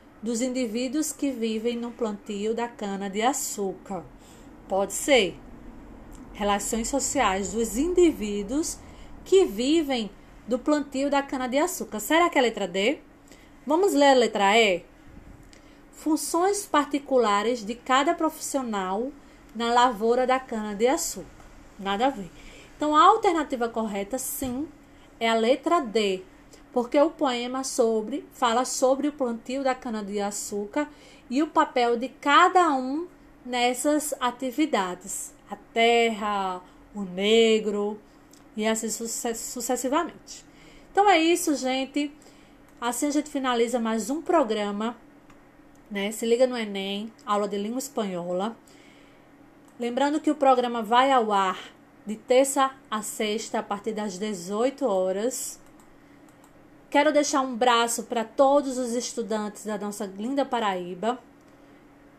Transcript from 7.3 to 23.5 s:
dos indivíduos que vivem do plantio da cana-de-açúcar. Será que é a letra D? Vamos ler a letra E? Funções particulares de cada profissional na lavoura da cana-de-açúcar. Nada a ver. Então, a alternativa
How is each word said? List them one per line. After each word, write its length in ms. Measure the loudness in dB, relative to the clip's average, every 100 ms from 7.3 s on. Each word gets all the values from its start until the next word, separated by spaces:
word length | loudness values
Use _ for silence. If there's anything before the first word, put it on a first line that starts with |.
| 0 -2
dos 240 | -4 -2 -2
indivíduos 1000 | 0 4 4 4 -4 -4 -4 -4 -4 -8 -14 -20 -18 -18
que 220 | 2 4
vivem 680 | 4 0 0 0 0 -2 -4 -10 -20 -16 -6
do 100 | -4
plantio 520 | 0 0 0 -4 0
da 120 | 0
cana-de-açúcar. 800 | 0 -4 -2 0 0 -2 -8 -8
Será 300 | 0 2 4
que 80 | 4
é 20 |
a 40 |
letra 220 | 2 0 -4
D? 340 | 0 0 0 -6 -20 -20 -20 -20 -10 0
Vamos 260 | 2 4
ler 200 | 6 6
a 20 |
letra 440 | 6 4 4 4 6
E? 240 | 4 2 -4 -20 -20 -20 -20 -20 -20 -20 -20 -20 -20
Funções 720 | -8 -2 -2 0 0 2 0
particulares 960 | 0 0 0 -2 0 2 4 2 0 -2
de 120 | -4
cada 400 | -6 0 2 2
profissional 960 | 2 -2 -2 -6 -4 -4 -4 -2 -2 -4 -8 -20 -20 -14
na 160 | -6 0
lavoura 520 | 4 4 4 0 2 2
da 140 | 0
cana-de-açúcar. 880 | -2 -8 -6 0 2 2 -2 -8 -14 -18 -20 -20 -20 -10
Nada 280 | -4 0 0
a 40 |
ver. 200 | -2 -8 -16 -20 -20 -18 -6
Então, 180 | 2
a 100 | 6
alternativa 640 | 8 6 4 2 0